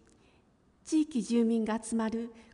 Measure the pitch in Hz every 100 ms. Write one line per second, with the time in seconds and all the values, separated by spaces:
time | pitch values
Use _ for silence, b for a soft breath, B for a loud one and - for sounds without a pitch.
0 | b b b b b _ _ _ - 311
1 | 302 254 196 233 226 226 214 220 - 226
2 | 220 226 233 B B